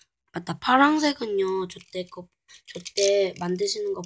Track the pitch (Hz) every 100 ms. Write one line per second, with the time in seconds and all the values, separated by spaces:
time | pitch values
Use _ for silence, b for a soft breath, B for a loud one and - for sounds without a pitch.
0 | B _ _ - - - - 254 285 311
1 | 294 277 226 202 190 190 180 - - 185
2 | 180 180 180 _ _ b - 180 180 -
3 | 196 202 185 175 175 185 202 214 202 185